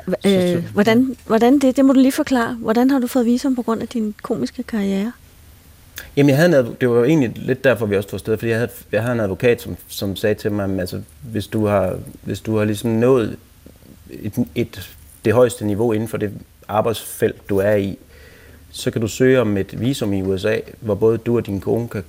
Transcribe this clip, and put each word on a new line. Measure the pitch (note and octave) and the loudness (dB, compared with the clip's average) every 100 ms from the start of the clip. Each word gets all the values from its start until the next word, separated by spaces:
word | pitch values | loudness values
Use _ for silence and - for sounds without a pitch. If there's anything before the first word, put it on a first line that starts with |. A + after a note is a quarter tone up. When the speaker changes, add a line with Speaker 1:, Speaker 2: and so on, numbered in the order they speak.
| - | 0
Speaker 1:
hva-, | F#3 | -2
Speaker 2:
så, | G3+ | 2
så | F#3+ F3+ F3 | 2 2 0
Speaker 1:
øh, | E3+ | -2
hvordan, | - G#3 A3+ C4 A#3 - | 0 4 4 2 -2 0
hvordan | A3 A#3 C#4+ | 2 4 4
det? | C4+ B3 | 4 4
Det | C4+ | 4
må | |
du | C4+ | 6
lige | C4 | 4
forklare. | C4+ D4 C4 A#3 | 2 0 0 -2
Hvordan | A#3+ A3+ A3 B3+ | -4 -2 2 2
har | C#4 | 2
du | A#3+ | 0
fået | C4 A#3 | 0 2
visum | A#3+ C#4+ B3 | 0 0 -2
på | |
grund | A#3 A3 | -2 -4
af | A#3 | -4
din | A#3+ G#3+ G#3 | -6 -6 -6
komiske | - A#3 B3 - | -6 -4 -6 -8
karriere? | A#3+ A3 G3 G3 G#3+ - - - - - - - - - - - | -8 -4 -2 -2 -4 -8 -20 -20 -20 -20 -20 -20 -20 -20 -6 2
Speaker 2:
Jamen, | C#3+ | 4
jeg | C3+ | 6
havde | F3 | 6
en | D3 A#2 | 4 2
adv-, | - | 0
det | B2 | 2
var | A#2+ | 4
egentlig | A#2+ D#3+ A#2 G#2+ | 4 4 2 -2
lidt | - B2+ | -4 0
derfor, | C3+ A2 A2 | 2 2 0
vi | G2 | -2
også | G#2+ | -2
tog | G2+ | -6
afsted, | - A2 | -4 -2
fordi | A#2 | -2
jeg | A2+ | -2
havde, | A#2 - - | -4 -8 -4
jeg | G#2 | -2
havde | A#2 | -2
en | A#2+ | -2
advokat, | G2+ F#2 B2 A#2 | -2 0 2 2
som, | G2+ F2+ - | -2 -12 -12
som | - G2+ F#2 | -8 -6 -2
sagde | G#2+ G#2 | -2 0
til | A2 | -2
mig, | G#2 G2 | -2 -2
"Men | F#2+ | -2
altså, | F2+ G2+ G2+ - B2 | -4 -8 -12 -16 -10
hvis | A2 G2 | -8 -4
du | A2+ G#2 | -2 0
har, | G2+ F#2 F#2 - - | 2 0 -4 -10 -14
hvis | - G#2 | -10 -8
du | - A2 | -4 -2
har | G#2+ | 0
ligesom | G#2 A#2 | -2 -2
nået | A2+ B2 C3 G#2+ - - _ - - - - - | 2 4 2 0 -6 -16 _ -20 -20 -20 -20 -20
et, | - G#2+ B2 A#2+ - | -12 -8 -4 -4 -4
et, | A#2 - - - - - A2+ | -6 -8 -18 -20 -20 -4 0
det | |
højeste | A2 B2 - G#2 | 4 2 2 -4
niveau | G2+ A#2 | 0 0
inden | G#2+ A2+ | -2 -4
for | G#2+ | -6
det | G#2+ A2 - _ - | -6 -8 -18 _ -6
arbejdsfelt, | G#2 A2+ A2 - - A2 - - | -2 -2 -2 -8 -2 -2 -2 -2
du | G2 | 0
er | G2+ G#2+ | 2 2
i, | G2 - - - - - - - - | 0 -6 -14 -20 -20 -20 -20 -20 -20
så | - - | -8 -4
kan | - | -2
du | A2 | -4
søge | - C3 C3 | 2 4 4
om | A2 G2+ | 2 0
et | F#2+ - | -4 -4
visum | A#2 C3+ G#2+ | -4 -2 -2
i | G2 | -2
U | F#2+ F#2+ | 0 -2
S | G#2 | -2
A, | A2+ - - | -4 -6 -10
hvor | A2+ G2+ | -4 0
både | A2 A2+ | 2 2
du | - A#2 | 0 -2
og | G#2 | -2
din | G2 | -4
kone | A2+ A2+ A#2 | -2 -2 -2
kan | G#2+ | -8